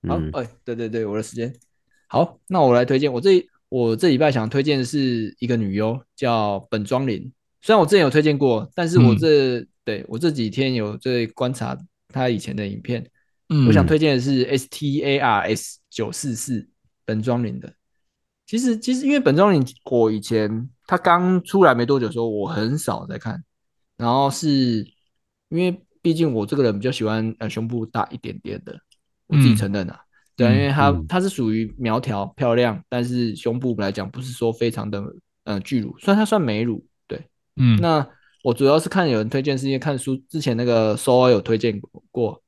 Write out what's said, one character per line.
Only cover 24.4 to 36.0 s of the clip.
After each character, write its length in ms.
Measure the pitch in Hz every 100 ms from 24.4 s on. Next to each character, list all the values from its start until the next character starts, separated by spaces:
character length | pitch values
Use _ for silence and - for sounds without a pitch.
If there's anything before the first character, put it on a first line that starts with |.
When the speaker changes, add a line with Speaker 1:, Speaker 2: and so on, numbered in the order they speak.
| 156 139 127 110 - _ _ _ _ _ _
Speaker 1:
因 100 | 160
为 220 | 180 185 _ _
毕 100 | 170
竟 200 | 160 160
我 120 | 113
这 120 | 101 143
个 60 |
人 160 | 123 101
比 60 |
较 60 | 123
喜 140 | 123
欢， 300 | 107 110 110 110
呃， 100 | 110
胸 180 | - 113
部 200 | 120 110
大 200 | 120 -
一 60 | 127
点 200 | - 98
点 200 | - 98
的， 120 | - - _ _ _ _ _
我 80 | 151
自 80 |
己 100 | 127
承 180 | 107 98
认 160 | 101 87
啊。 60 |
Speaker 3:
嗯。 120 | - _ _ _ -
Speaker 1:
对 100 | 120
啊， 40 |
Speaker 3:
嗯。 60 | 104
Speaker 1:
因 60 |
为 60 | 143
她， 180 | 143 139
Speaker 2:
嗯。 180 | 143 80
Speaker 1:
她 120 | 180
是 80 | 190
属 240 | 185 113
于 200 | 110 110 -
苗 200 | 117 110
条 280 | 131 101 98 -
漂 180 | 127
亮， 280 | 117 120 101 -
但 160 | 123
是 300 | 123 123 120 104
胸 220 | 117 123
部 160 | 127 104
来 120 | 98
讲 200 | 101 95
不 100 | -
是 120 | 127
说 200 | 123 117
非 180 | 113 117
常 200 | 113 107
的， 120 | 101 101 - _ _
呃， 140 | - 101
巨 200 | - 131
乳， 160 | 104
虽 140 | -